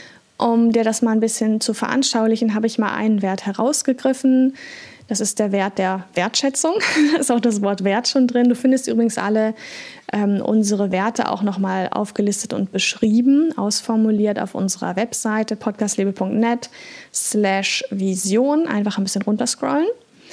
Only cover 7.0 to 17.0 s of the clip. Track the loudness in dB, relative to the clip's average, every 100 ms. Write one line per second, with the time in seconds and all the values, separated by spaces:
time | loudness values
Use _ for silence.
7 | 2 2 2 2 2 2 0 0 0 0
8 | 2 2 4 4 4 4 2 2 2 0
9 | 0 0 0 0 0 -4 -12 -16 -16 -18
10 | -6 -2 0 0 2 2 2 0 0 0
11 | -2 -2 -2 0 -2 -2 -2 -2 -2 -4
12 | -4 -2 -2 -2 -4 -4 -4 -2 -4 0
13 | 2 4 4 4 2 0 -2 -2 -2 2
14 | 2 2 0 0 -4 -4 -4 -2 -4 -4
15 | -4 -2 -2 -2 -2 -4 -4 -4 -4 -2
16 | -2 -2 -2 0 0 -2 -6 -18 -20 -20